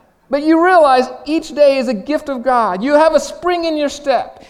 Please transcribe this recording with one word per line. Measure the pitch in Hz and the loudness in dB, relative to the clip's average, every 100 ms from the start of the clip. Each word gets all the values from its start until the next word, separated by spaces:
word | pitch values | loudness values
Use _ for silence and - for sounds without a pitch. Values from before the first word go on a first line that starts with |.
| _ _ - | _ _ -6
but | 285 | -2
you | 311 320 | 2 2
realize | 359 359 285 254 247 - 285 | 4 4 4 2 0 -6 -6
each | 320 - | -6 -4
day | 294 285 269 | 2 2 2
is | 240 | -2
a | |
gift | 202 277 302 294 | -6 -4 -6 -4
of | 262 | -6
God. | 254 247 214 185 | -2 0 0 -2
You | 262 | 0
have | 294 320 294 | 2 4 2
a | |
spring | - - 349 349 330 | -4 -8 -4 -2 -2
in | 302 | -2
your | 285 | -4
step. | - 277 233 - - | -6 -2 -2 -4 -14